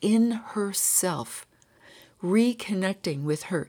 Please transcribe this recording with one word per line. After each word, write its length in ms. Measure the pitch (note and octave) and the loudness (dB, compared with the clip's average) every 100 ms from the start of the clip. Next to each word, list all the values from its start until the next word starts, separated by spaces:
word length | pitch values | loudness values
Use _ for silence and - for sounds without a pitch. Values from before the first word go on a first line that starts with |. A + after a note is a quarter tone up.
in 300 | G#3 A3+ A#3 | 2 4 4
herself, 1160 | A3+ - G#3+ G3+ G3 - - F#3 D3 A#2 - - _ _ _ - - - _ | 0 -6 -6 -4 -2 0 0 0 -2 -8 -14 -18 _ _ _ -20 -20 -20 _
reconnecting 1040 | F3+ G#3 A#3+ A#3 - G3 F#3+ G3 F3 C#3 | 2 4 4 0 -4 -2 -2 -2 -4 -4
with 200 | D3 D3+ | -2 -2
her 240 | - F3 | -2 -4